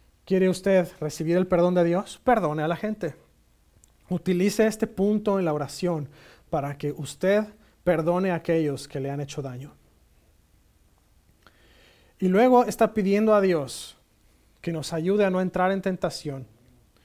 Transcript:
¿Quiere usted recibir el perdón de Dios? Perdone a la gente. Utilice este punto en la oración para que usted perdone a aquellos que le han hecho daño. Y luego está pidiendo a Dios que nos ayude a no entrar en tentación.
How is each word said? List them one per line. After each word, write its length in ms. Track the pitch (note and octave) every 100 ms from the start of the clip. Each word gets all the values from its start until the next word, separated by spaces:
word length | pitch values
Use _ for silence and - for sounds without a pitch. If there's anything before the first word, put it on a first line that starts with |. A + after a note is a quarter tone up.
| _ _ -
¿Quiere 240 | F#3+ F#3
usted 400 | F#3 G3 F#3 E3+ -
recibir 380 | D3+ - D#3+ F3+
el 80 | F3+
perdón 300 | F3 F3+ F3+
de 80 |
Dios? 360 | E3+ F3 - -
Perdone 400 | - A3+ D#3+ D3+
a 40 | D#3
la 80 | E3+
gente. 380 | G#3+ G#3+ D#3+ - _ _ _ _ _ _ _ _ _
Utilice 560 | F3+ - F3+ G3 G3+ A3
este 220 | G#3+ G#3+
punto 500 | - G3+ G#3+ G#3 G3
en 80 | E3+
la 80 |
oración 560 | D3 C#3 - F3 D#3+ C#3 - - - _
para 300 | D#3 C#3 C#3
que 120 | D3
usted 500 | C#3+ C#3 - F#3 G#3 G#3+ - _ _
perdone 480 | - D#3+ D#3+ F3 F#3+
a 40 | E3+
aquellos 500 | - E3 D3+ C3+ -
que 120 | C#3+
le 120 | C3+
han 100 | C#3+
hecho 220 | C#3 -
daño. 280 | C3+ B2 C#3+ - _ _ _ _ _ _ _ _ _ _ _ _ _ _ _ _ _ _ _ _ _ _ _ _
Y 100 | F#3
luego 360 | F#3+ B3+ B3
está 280 | A3+ - A3+
pidiendo 440 | G#3+ F#3+ G3+ A3 G#3
a 60 |
Dios 580 | F#3+ E3 B2+ - - - _ _ _ _ _ _
que 100 | -
nos 220 | D#3+ -
ayude 320 | E3+ E3+ G#3 G3
a 40 |
no 120 | F#3
entrar 300 | F#3 F#3 F#3
en 120 | G3
tentación. 640 | F#3+ F#3 E3+ - D3+ C3+ B2+ _ _ _ _ _